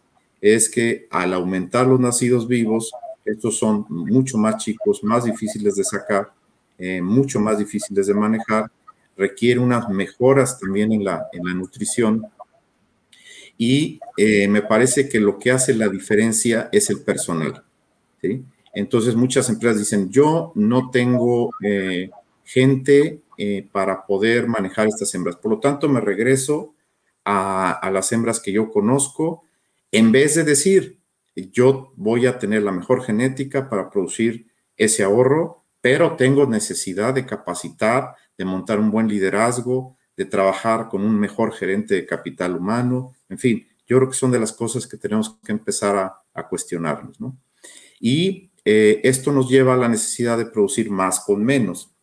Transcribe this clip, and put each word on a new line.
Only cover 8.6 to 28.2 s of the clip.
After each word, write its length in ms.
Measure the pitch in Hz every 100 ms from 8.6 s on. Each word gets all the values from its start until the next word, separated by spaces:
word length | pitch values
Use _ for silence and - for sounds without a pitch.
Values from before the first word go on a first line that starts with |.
| 110 _ _ _ _ -
requiere 420 | 98 - 120 123
unas 300 | 123 120 113
mejoras 680 | 95 95 - 127 143 127 -
también 360 | 95 98 110
en 100 | 107
la, 240 | 98 82 -
en 120 | 87 90
la 80 |
nutrición. 720 | 92 92 - 104 - 110 110 110 - - _ _ _ _ _ _ _ - - - -
Y, 420 | 117 139 160 156 - -
eh, 320 | 107 101 101
me 140 | 104
parece 480 | - 110 131 143 135
que 100 | 113
lo 180 | 101 -
que 140 | 123
hace 220 | 131 135 113
la 140 | 104
diferencia 800 | 95 - 107 113 110 120 113 -
es 180 | 104 -
el 120 | 101
personal, 640 | - 90 - 82 71 - _ _ _ _ _ _
¿sí? 220 | 95 131 131 _ _
Entonces, 420 | - 101 117 117 113
muchas 340 | 127 131 117
empresas 300 | 110 117 107
dicen, 300 | 104 104 95
"Yo 440 | 123 151 165 165 -
no 340 | 107 127 131
tengo, 600 | 127 123 123 120 120 120 -
eh, 480 | 101 101 95 90 95 - _ _ -
gente, 760 | 127 131 135 135 143 156 - _ -
eh, 300 | 104 98 -
para 340 | 98 95 95 -
poder 420 | 98 113 117 117
manejar 400 | 113 92 - 107
estas 260 | 104 98 92
hembras. 200 | 87 87
Por 160 | 107
lo 80 | 107
tanto, 300 | 139 143 151
me 100 | 127
regreso 720 | 101 98 120 135 139 151 - _ _ _ _ _ 101
a, 460 | 101 98 95 92
a 200 | - 92
las 200 | 95 -
hembras 260 | 117